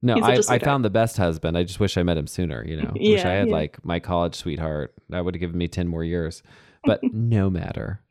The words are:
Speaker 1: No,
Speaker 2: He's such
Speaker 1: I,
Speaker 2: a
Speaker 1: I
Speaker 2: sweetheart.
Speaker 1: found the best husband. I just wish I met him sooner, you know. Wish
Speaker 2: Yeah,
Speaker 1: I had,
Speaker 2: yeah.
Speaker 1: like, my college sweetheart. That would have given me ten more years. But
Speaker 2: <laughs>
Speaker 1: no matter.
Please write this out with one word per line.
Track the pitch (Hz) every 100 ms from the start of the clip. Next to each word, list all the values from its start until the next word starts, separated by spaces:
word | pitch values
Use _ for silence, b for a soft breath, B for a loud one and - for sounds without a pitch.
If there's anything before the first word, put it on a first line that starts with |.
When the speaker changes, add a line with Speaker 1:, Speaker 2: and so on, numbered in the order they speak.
Speaker 1:
No, | 123 113
Speaker 2:
He's |
such | 110
Speaker 1:
I, |
Speaker 2:
a | 127
Speaker 1:
I |
Speaker 2:
sweetheart. | - 120
Speaker 1:
found | 147 139
the | 113
best | 101 113 -
husband. | 90 80 82 85
I |
just | 87 95
wish | 101 -
I |
met | 87 82
him | 73
sooner, | - 87 62 55
you | 78
know. | 76
Wish | - 208 208
Speaker 2:
Yeah, | 180
Speaker 1:
I |
had, | 95 240
Speaker 2:
yeah. |
Speaker 1:
like, | 87 78 -
my | - 85
college | - 87 85
sweetheart. | - 87 73 78 76 67 - _
That | 90
would | 90
have | 87
given | 87 85
me | 85
ten | - 87
more | 82
years. | 82 87 82 - _ b b b
But | - 110
Speaker 2:
<laughs> | 254
Speaker 1:
no | 110 117 113 98
matter. | 90 - - 107 101 _